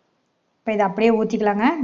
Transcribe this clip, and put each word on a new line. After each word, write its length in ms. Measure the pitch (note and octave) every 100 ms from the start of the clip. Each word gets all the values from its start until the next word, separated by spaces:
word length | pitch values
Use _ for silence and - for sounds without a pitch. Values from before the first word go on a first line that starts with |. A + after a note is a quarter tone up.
| _ _ _ _ _ _
இப்ப 140 | -
இதை 100 | G#3 G3
அப்படியே 240 | F#3 A3+ A3
ஊத்திக்கலாங்க. 580 | A3 G#3+ G#3 G3+ A#3+ E4